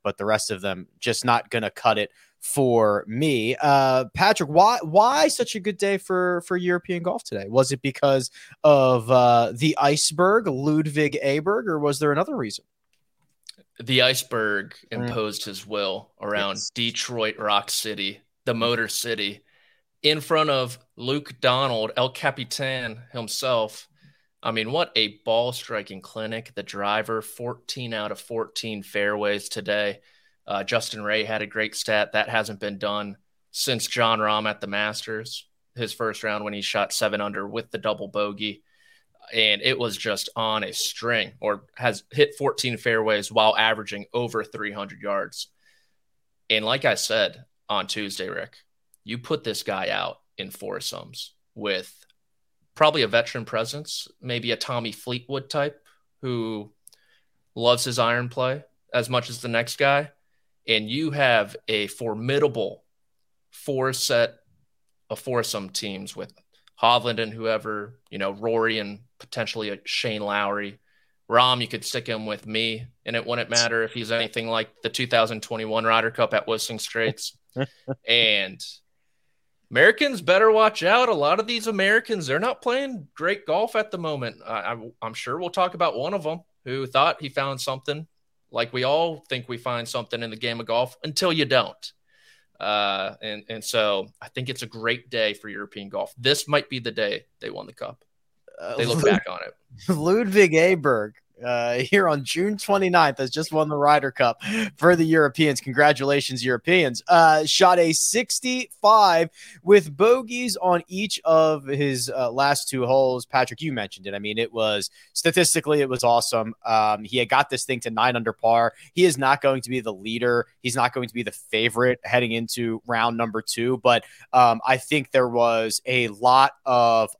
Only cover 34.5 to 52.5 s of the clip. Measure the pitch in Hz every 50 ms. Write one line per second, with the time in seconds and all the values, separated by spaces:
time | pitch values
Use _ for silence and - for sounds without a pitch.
34.5 | 104 - 101 98 101 104 104 107 107 - - - 110 110 113 120 - - - _
35.5 | _ _ _ _ - 123 117 104 - - 117 110 107 - - 107 104 104 104 104
36.5 | 104 101 98 - - 107 101 - - - 113 104 104 104 101 104 101 98 98 101
37.5 | 104 117 113 - - 98 - 110 104 95 101 98 - 104 104 104 101 101 107 104
38.5 | 98 - _ _ _ _ _ _ _ _ _ _ _ _ - - 117 113 110 107
39.5 | 104 101 - 127 131 - 120 113 98 95 - 110 101 95 - - - 117 113 110
40.5 | 107 107 101 98 - - - - - - 117 117 120 113 98 - - - 104 107
41.5 | 104 101 - _ - - 123 120 104 - - _ - 139 147 143 - - 143 139
42.5 | - - - 127 117 107 - 123 113 110 110 110 107 104 101 - 107 110 107 110
43.5 | 107 - 110 110 110 107 104 98 104 101 101 - - 120 120 113 - 110 104 -
44.5 | - 110 104 104 101 104 101 101 98 - 98 101 101 98 - - - - - -
45.5 | _ _ _ _ _ _ _ _ _ _ _ _ _ _ _ _ _ _ _ -
46.5 | 110 110 107 110 127 135 139 131 104 - - - 110 113 101 90 - - - _
47.5 | _ _ _ - 104 101 90 98 - 110 104 98 98 - 92 95 92 87 87 -
48.5 | _ - _ _ _ _ _ _ _ _ - 104 113 123 120 - 160 151 - 117
49.5 | 104 - - - 101 95 95 98 101 98 92 87 90 _ _ _ _ - 98 95
50.5 | 95 - 104 104 98 92 - - - 87 85 - - - - - _ _ _ _
51.5 | - 110 104 104 95 92 90 - - _ _ _ _ _ _ _ _ _ _ _